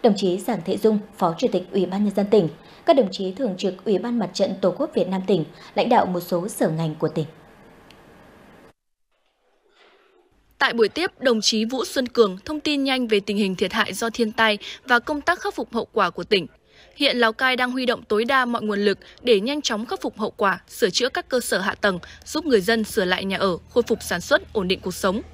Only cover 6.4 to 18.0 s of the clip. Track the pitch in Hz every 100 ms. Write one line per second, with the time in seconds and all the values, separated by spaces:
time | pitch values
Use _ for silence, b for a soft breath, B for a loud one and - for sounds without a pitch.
6.4 | 196 - 214 160 160 156 156 165 151 -
7.4 | - - - - - - - - - -
8.4 | - - - _ _ _ _ _ _ _
9.4 | _ _ _ _ _ _ _ _ _ _
10.4 | _ _ 269 240 208 - - _ 254 220
11.4 | - 220 220 254 359 - 247 - 208 185
12.4 | - 302 302 285 269 262 240 208 202 202
13.4 | 196 185 190 - - 190 226 220 220 226
14.4 | 226 208 B B - 240 - 302 285 349
15.4 | 415 - - 226 - 220 180 180 208 202
16.4 | 151 _ b b b - 277 247 233 220
17.4 | 262 254 254 254 247 233